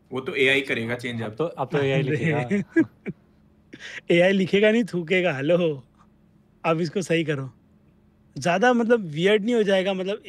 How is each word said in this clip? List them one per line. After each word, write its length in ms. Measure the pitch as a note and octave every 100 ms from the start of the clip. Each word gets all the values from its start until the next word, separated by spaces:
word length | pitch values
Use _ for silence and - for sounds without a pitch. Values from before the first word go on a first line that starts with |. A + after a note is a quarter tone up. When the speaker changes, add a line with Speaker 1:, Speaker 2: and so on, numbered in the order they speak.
| -
Speaker 1:
वो 80 | B2+
तो 160 | - -
एआई 260 | C3+ C#3
करेगा 340 | C3+ B2 A2+ A#2+
चेंज 260 | B2+ A#2
Speaker 2:
अब 80 | A2
Speaker 1:
अब। 60 | -
Speaker 2:
तो, 80 |
अब 260 | D#3+ - C3+
तो 60 | D3
एआई 240 | C#3 C3+
Speaker 3:
अरे। 80 | -
Speaker 2:
लिखेगा। 540 | D3 D3+ D3 C#3+ G3+ - - D4+ _ - - _ _ _ _ _ - - - -
Speaker 3:
<laughs> 0 |
एआई 200 | F3 F3+
लिखेगा 400 | G3 F#3 G3 G#3+
नहीं, 120 | A3
थूकेगा। 520 | A3 F3 D#3+ F#3+ F3+ C3+
हेलो, 480 | C#3 E3+ F3 C#3 - _ _ _ _ _ _ _ E3
अब 160 | E3
इसको 200 | E3+ G3+
सही 220 | E3+ E3
करो। 300 | D#3 D3 C3 - _ _ _ _ _ _ _ -
ज्यादा 360 | C3+ F3 A#3+
मतलब 260 | A#3+ A3+ A#3+
वियर्ड 460 | F3+ D3 F#3 G#3+ G3+
नहीं 100 | A#3+
हो 80 |
जाएगा, 300 | G3+ F#3+ F#3+
मतलब 280 | F#3+ F#3 G#3+